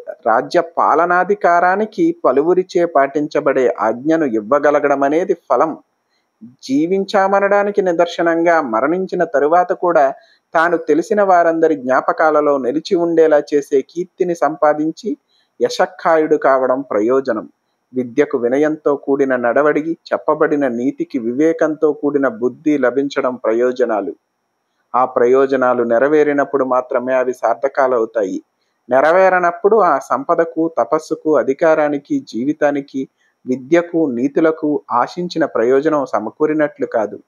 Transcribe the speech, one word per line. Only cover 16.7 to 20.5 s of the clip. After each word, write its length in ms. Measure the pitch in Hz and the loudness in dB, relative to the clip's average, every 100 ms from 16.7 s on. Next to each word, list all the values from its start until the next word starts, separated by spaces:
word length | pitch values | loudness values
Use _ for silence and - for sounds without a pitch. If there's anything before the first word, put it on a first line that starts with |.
| 131 | -2
ప్రయోజనం. 680 | 139 110 110 135 131 110 90 _ _ _ _ | -2 -2 0 0 -2 -6 -8 _ _ _ _
విద్యకు 440 | 127 123 120 143 135 | -8 -4 0 0 0
వినయంతో 580 | 120 135 151 156 151 143 | 0 0 0 -2 -2 -2
కూడిన 400 | - 139 139 127 | -2 0 0 0
నడవడి, 600 | 120 120 151 147 160 165 - | 0 0 2 0 -2 -8 -6
చెప్పబడిన 540 | 104 - 151 156 | -6 -2 0 0